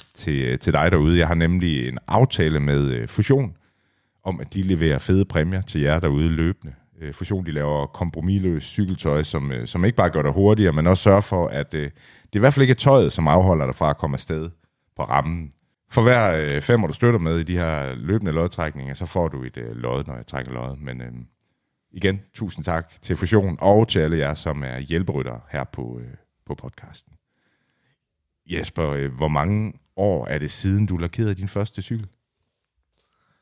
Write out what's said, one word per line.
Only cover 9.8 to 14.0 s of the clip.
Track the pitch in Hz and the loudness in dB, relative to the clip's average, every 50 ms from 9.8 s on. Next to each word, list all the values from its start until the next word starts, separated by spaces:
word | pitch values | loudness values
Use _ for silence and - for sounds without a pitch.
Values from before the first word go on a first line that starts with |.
| 90 | 2
ikke | 113 113 | 2 4
bare | - 92 82 | 4 2 2
gør | 80 78 | 2 2
dig | 71 73 | 0 2
hurtigere, | 73 95 98 104 107 107 98 85 73 | 4 4 6 6 6 6 4 4 4
men | 78 80 | 4 4
også | 90 92 - - | 4 4 6 6
sørger | 104 98 104 | 6 6 6
for, | 101 - 95 87 85 | 4 2 -2 -2 -2
at, | - - 71 71 - 80 | -2 -4 -6 -6 -6 -6
øh, | 76 73 71 - _ _ - - _ _ | -6 -6 -6 -10 _ _ -20 -20 _ _
det | _ - | _ 0
i | 101 | 4
hvert | 117 143 139 | 4 4 6
fald | 135 | 6
ikke | 135 127 | 6 4
er | 127 | 4
tøjet, | - - 139 139 127 90 71 - | 4 6 6 6 6 6 4 2
som | 82 80 | 2 2
afholder | 73 80 92 92 95 85 76 69 | 4 6 6 6 6 4 2 0
dig | 64 64 | -2 -2
fra | - 80 73 | 0 0 0
at | 73 | 0
komme | - | 0